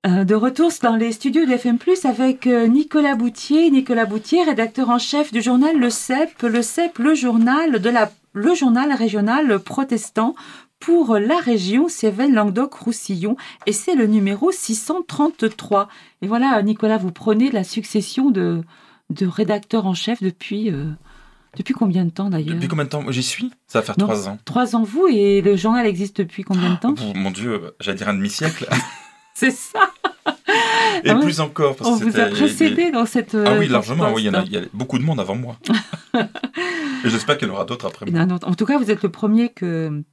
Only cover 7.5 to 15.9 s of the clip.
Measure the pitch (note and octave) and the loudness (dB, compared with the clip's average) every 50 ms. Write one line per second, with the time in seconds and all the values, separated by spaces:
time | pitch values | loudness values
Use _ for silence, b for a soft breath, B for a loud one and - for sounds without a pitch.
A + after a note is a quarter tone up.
7.5 | C4+ D4+ E4 D#4+ B3+ G#3+ F#3 A#3 B3 A#3 G#3+ G#3+ - _ _ _ _ G3 G#3 D#4 | 4 2 2 2 0 2 2 2 2 2 0 0 -4 _ _ _ _ 0 2 2
8.5 | F4+ E4+ C#4 B3+ A3+ B3 C#4 D4 C4+ - A3+ A3 G3 G#3+ G3+ G#3+ A#3+ C#4+ D4+ C4 | 2 4 4 2 4 4 2 0 0 0 0 0 2 0 0 2 2 2 2 2
9.5 | G#3 G3 - - - C4+ C4+ C4+ A#3+ A3 - - _ D#4+ A3+ B3+ E4+ B B B | 2 0 -2 -4 -4 -4 -2 -2 -2 -4 -4 -4 _ 0 0 0 -2 B B B
10.5 | B B B B _ _ - - E4+ E4+ D4+ A3+ A3+ G#3 G#3 A3+ D#4+ F4 D#4 B3 | B B B B _ _ 0 2 2 4 4 4 2 2 2 2 0 0 2 2
11.5 | A#3 G#3 F3+ F#3 G#3 B3+ D#4+ E4+ - - A3 A3 G3 G3+ C4 C#4+ B3+ G#3+ G#3 G#3 | 0 0 0 2 2 2 2 0 -2 0 -2 -2 0 2 2 4 4 4 2 2
12.5 | F#3 A3+ C4 C#4+ - - - A#3 A3+ - - - G3 E3+ F3 G#3 B3+ B B B | 0 -2 -2 -4 -6 -6 -6 -6 -6 -6 -6 -6 -4 -4 -2 -2 -4 B B B
13.5 | B B - G3+ G3+ - - - F4+ C4+ A3 G#3 G#3+ G#3+ G3 G3 G3+ G3+ C4+ F#4 | B B -4 -2 -2 -2 -2 0 2 2 4 4 4 2 2 0 -2 0 0 0
14.5 | F#4+ - - - A3+ - - - D#4+ F#4 F4 - - C#4 D4 D#4+ D#4+ - A3+ A3 | 0 -2 -6 -6 -6 -6 -4 -4 -4 -4 -6 -6 -2 0 0 0 0 -2 -4 -4
15.5 | - - - - G3+ G3 G3+ G3+ | -4 -6 -4 0 0 0 0 -2